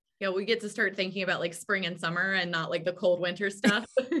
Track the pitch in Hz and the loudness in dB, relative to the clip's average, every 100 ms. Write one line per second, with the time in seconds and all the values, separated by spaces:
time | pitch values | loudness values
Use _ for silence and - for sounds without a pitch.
0 | _ - 196 185 202 220 208 - 202 196 | _ -4 -2 0 0 0 -2 0 0 0
1 | 190 190 185 170 170 170 - 196 175 170 | -2 -2 0 0 -2 -4 -2 -2 -2 -4
2 | 165 170 190 190 175 165 160 170 165 175 | -2 0 0 0 0 -2 0 -2 -2 0
3 | 185 175 175 170 202 202 - 208 220 - | 2 4 2 0 -2 2 2 2 2 0
4 | 254 330 | 0 0